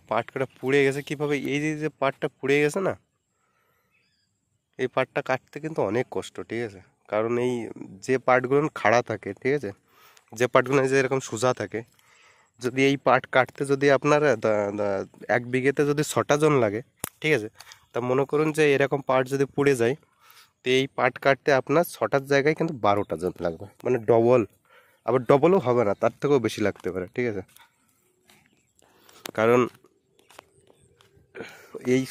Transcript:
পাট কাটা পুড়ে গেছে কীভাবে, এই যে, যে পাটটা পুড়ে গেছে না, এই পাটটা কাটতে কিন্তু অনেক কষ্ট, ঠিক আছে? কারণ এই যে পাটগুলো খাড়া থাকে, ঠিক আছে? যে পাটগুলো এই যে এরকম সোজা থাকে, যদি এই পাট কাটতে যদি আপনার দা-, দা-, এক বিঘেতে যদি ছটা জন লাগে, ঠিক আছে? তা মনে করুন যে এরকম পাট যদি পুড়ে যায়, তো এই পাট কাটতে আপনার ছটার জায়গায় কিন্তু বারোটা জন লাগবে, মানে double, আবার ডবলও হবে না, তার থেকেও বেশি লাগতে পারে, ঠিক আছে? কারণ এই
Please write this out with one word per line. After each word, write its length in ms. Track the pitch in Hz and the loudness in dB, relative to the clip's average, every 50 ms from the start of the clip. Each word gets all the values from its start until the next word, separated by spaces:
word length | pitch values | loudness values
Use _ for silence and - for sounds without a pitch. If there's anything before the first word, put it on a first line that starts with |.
| - - | -6 -4
পাট 160 | 110 113 117 - | -4 -4 -4 -4
কাটা 140 | - 131 131 - _ _ | -6 -6 -6 -8 _ _
পুড়ে 220 | - 127 139 143 139 | -2 2 2 4 4
গেছে 140 | 139 135 143 143 - | 2 0 -2 -6 -8
কীভাবে, 260 | 156 135 147 147 147 139 - - | -8 -6 -4 -4 -4 -4 -4 -4
এই 60 | 135 147 147 | -4 -4 -4
যে, 60 | 156 156 151 | -4 -4 -6
যে 60 | 151 156 - - | -6 -8 -6 -4
পাটটা 260 | 135 135 - _ - 147 - _ | -2 -2 -2 _ -6 -8 -6 _
পুড়ে 180 | - 131 139 147 147 | -2 0 2 2 2
গেছে 160 | 147 147 202 190 160 | 0 0 -2 -4 -4
না, 60 | 98 - _ _ _ _ _ _ _ _ _ _ _ _ _ _ _ _ _ _ _ _ _ _ _ _ _ _ _ _ _ _ _ _ _ _ _ - | -4 -6 _ _ _ _ _ _ _ _ _ _ _ _ _ _ _ _ _ _ _ _ _ _ _ _ _ _ _ _ _ _ _ _ _ _ _ -6
এই 100 | 131 123 - | -6 -4 -2
পাটটা 260 | 131 131 - - 147 - - | -2 -2 -2 -4 -6 -4 -2
কাটতে 280 | 131 127 _ _ - 143 151 | -4 -4 _ _ -14 -12 -10
কিন্তু 160 | 160 160 - 127 95 | -6 -4 -2 -2 0
অনেক 160 | 101 123 127 - - | 0 -2 -2 -4 -6
কষ্ট, 200 | 117 104 - - - 92 - | -8 -8 -10 -12 -16 -12 -10
ঠিক 100 | 110 117 120 107 | -8 -8 -8 -8
আছে? 120 | 98 95 95 _ _ _ _ - | -12 -16 -20 _ _ _ _ -4
কারণ 200 | 107 107 110 117 120 120 123 | -2 -2 0 0 0 0 0
এই 80 | 123 123 120 110 - - - - - 98 95 - | -2 -2 -4 -6 -10 -12 -14 -16 -18 -18 -10 -4
যে 80 | - 131 127 - | -2 -2 0 2
পাটগুলো 340 | - 127 127 127 123 135 143 151 156 - - | 2 2 2 2 2 0 0 0 -2 -4 -2
খাড়া 200 | - 104 113 123 - - | 2 2 2 2 2 -2
থাকে, 200 | 113 101 - 101 101 - | -6 -8 -8 -10 -10 -6
ঠিক 100 | - 127 143 147 | -4 -4 -2 -2
আছে? 120 | 127 98 101 _ _ _ _ _ _ _ _ _ _ _ - 107 | -4 -8 -12 _ _ _ _ _ _ _ _ _ _ _ -4 -2
যে 80 | 123 123 | 0 2
পাটগুলো 280 | - 131 127 123 135 139 131 | 2 2 2 2 2 0 2
এই 60 | 131 | 2
যে 40 | 135 139 | 2 0
এরকম 180 | 131 123 135 131 - - | 0 0 -2 -4 -4 -6
সোজা 220 | 120 107 117 127 123 - | -6 -2 0 -2 -2 -2
থাকে, 200 | 110 98 - 110 110 _ _ _ _ _ _ _ _ _ _ _ _ _ _ _ | -6 -8 -8 -10 -10 _ _ _ _ _ _ _ _ _ _ _ _ _ _ _
যদি 180 | 120 127 123 131 135 139 | -8 -4 -2 0 2 2
এই 80 | 139 139 - | 0 0 2
পাট 160 | 135 127 131 - - - | 2 2 2 0 0 0
কাটতে 280 | 131 123 - - - 143 135 | 0 0 0 -2 -6 -4 -2
যদি 140 | 139 135 139 143 139 | -2 2 2 2 2
আপনার 240 | 127 143 147 151 147 151 147 117 110 107 | 2 2 2 2 4 4 2 2 2 0
দা-, 260 | 113 107 104 101 101 101 104 | 0 0 0 -2 -2 -2 -4
দা-, 260 | 104 101 98 98 101 - _ - - - 107 | -2 -2 -2 -4 -6 -8 _ -12 -4 -2 -2
এক 60 | 123 120 120 | -2 -2 -2
বিঘেতে 300 | 123 131 127 143 139 - 147 143 | -4 -2 0 0 0 0 0 0
যদি 120 | 147 147 151 - | -2 -2 -4 -2
ছটা 220 | - 120 110 - 151 147 | -2 -2 0 2 2 2
জন 100 | 156 151 151 131 113 | 2 2 2 2 2
লাগে, 160 | 107 101 110 - _ _ _ - - - _ | 0 -2 -4 -8 _ _ _ -14 -14 -10 _
ঠিক 120 | - 156 151 117 | -2 -2 0 -2
আছে? 100 | 104 110 - - - - - _ _ _ | -2 -6 -14 -18 -20 -20 -20 _ _ _
তা 60 | - 123 120 123 | -8 -6 -4 -2
মনে 140 | 127 135 139 - | 0 0 0 0
করুন 180 | - 147 156 156 147 | -2 -2 -2 0 0
যে 80 | 160 156 147 139 | 0 2 2 2
এরকম 260 | 135 139 131 147 143 - - | 2 0 0 -2 -4 -2 0
পাট 140 | 131 131 131 131 135 | 0 0 0 0 -2
যদি 120 | 135 139 131 _ | -2 -2 -2 _
পুড়ে 180 | - 139 139 139 120 | 0 2 2 2 2
যায়, 140 | 117 117 143 - _ _ _ _ _ - - - - _ _ _ | 2 0 0 -4 _ _ _ _ _ -20 -20 -20 -20 _ _ _
তো 40 | - 127 127 131 | -2 0 0 0
এই 60 | 135 135 _ | 0 -2 _
পাট 160 | - 123 127 - - - | 0 0 0 0 2 2
কাটতে 260 | 139 139 - - 151 139 131 | 2 2 2 2 2 2 2
আপনার 240 | - - 139 160 175 - - | 2 2 2 0 0 0 -4
ছটার 300 | - 120 104 - 139 139 135 | -4 -2 0 0 -2 0 2
জায়গায় 220 | 143 139 131 151 160 - | 2 2 2 2 0 0
কিন্তু 140 | 160 165 160 117 - | -2 -4 -4 0 0
বারোটা 300 | - 101 104 98 - 87 80 | 2 2 2 0 -4 -4 -4
জন 100 | 87 90 - - 85 | -4 -6 -4 -4 -4
লাগবে, 220 | 85 82 80 101 98 - - - | -6 -6 -6 -12 -18 -14 -8 -4
মানে 140 | 123 127 120 110 104 | -2 -2 0 2 2
double, 320 | 120 113 113 120 127 123 104 - _ _ _ _ _ - _ _ _ _ - | 4 4 6 4 4 4 2 0 _ _ _ _ _ -20 _ _ _ _ -4
আবার 140 | 113 120 131 123 - | -2 -2 0 2 4
ডবলও 280 | 139 139 139 170 185 196 120 | 4 4 6 4 4 2 2
হবে 160 | 123 123 123 113 101 | 2 2 2 2 0
না, 40 | 98 - | 0 0
তার 100 | 110 117 - _ | -2 -2 -2 _
থেকেও 180 | - 139 147 135 110 | 0 0 2 2 0
বেশি 140 | 110 - - 104 | -2 -2 -2 -2
লাগতে 220 | 98 - - - 92 87 | -2 -2 -4 -6 -8 -6
পারে, 120 | 92 90 - - | -6 -8 -8 -6
ঠিক 120 | 127 123 120 | -6 -6 -4
আছে? 100 | 104 95 - _ _ - - _ _ _ _ _ _ _ _ _ _ _ _ _ _ _ _ _ _ _ _ _ _ _ _ _ _ _ _ - - - - - - - | -6 -8 -10 _ _ -20 -20 _ _ _ _ _ _ _ _ _ _ _ _ _ _ _ _ _ _ _ _ _ _ _ _ _ _ _ _ -20 -20 -16 -16 -8 -2 0
কারণ 220 | 110 117 120 123 120 - - _ _ _ _ _ _ _ _ _ _ _ _ - - _ _ _ _ _ _ _ _ _ _ _ _ _ _ _ _ _ - - - - - - - - - - - 123 127 | 2 4 4 4 2 0 -4 _ _ _ _ _ _ _ _ _ _ _ _ -20 -20 _ _ _ _ _ _ _ _ _ _ _ _ _ _ _ _ _ -18 -16 -16 -16 -18 -20 -20 -18 -18 -8 -2 0 0
এই 80 | 131 131 - | 0 0 -4